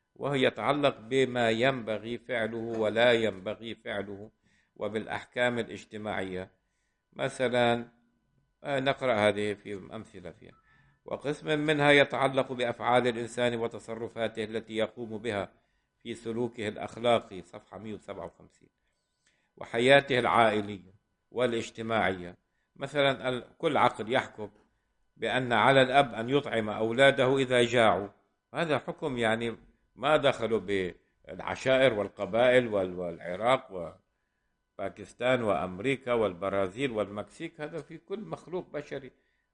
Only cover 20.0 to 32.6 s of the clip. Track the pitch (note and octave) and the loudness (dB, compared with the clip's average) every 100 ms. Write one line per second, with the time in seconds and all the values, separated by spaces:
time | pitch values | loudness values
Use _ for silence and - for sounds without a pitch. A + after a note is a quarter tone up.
20 | C3+ B2+ A2+ G2 A2+ G#2+ G#2 G2+ F2 _ | 4 0 4 6 4 4 -2 -8 -16 _
21 | _ _ _ A2 B2 A2+ - - A2+ A2+ | _ _ _ -2 0 0 -6 -8 -2 0
22 | F#2 F#2 F2 F2+ _ _ _ - C#3 D3 | 0 0 -8 -16 _ _ _ -12 -6 0
23 | C#3 B2+ B2+ B2 - - E3 B2+ A#2+ - | 0 0 -2 -4 -6 -4 0 4 4 2
24 | G#2+ B2 - - G#2 - _ _ _ _ | -2 -2 -2 -8 -14 -16 _ _ _ _
25 | _ - A2 B2 B2+ A2+ A#2+ C3+ B2+ C#3 | _ -8 -2 -2 0 4 6 6 6 6
26 | C3 A2 A#2 C#3 A#2+ A2+ G#2+ G#2 A2 A#2 | 4 0 0 0 0 -2 -2 -2 0 6
27 | C#3 C3 B2+ C3+ B2+ B2 A#2+ A#2+ A2+ F#2 | 6 6 4 2 2 4 4 4 4 4
28 | G2+ - _ _ _ C3 E3 C3 - E3+ | -2 -12 _ _ _ -6 -2 -2 -4 -8
29 | D#3 B2 A2 A2+ A#2 G#2+ - _ _ - | -6 -2 0 0 -2 -8 -14 _ _ -4
30 | C3+ D3+ C#3 B2 A2 A2 F#2+ G2 F2+ - | 2 4 4 2 0 0 0 -2 -2 -6
31 | _ _ - F2+ - F#2 C3+ C3 C3 G#2 | _ _ -16 -12 -8 -4 2 4 4 2
32 | G2 - G2 A2 B2+ B2+ | -4 -6 -2 2 4 4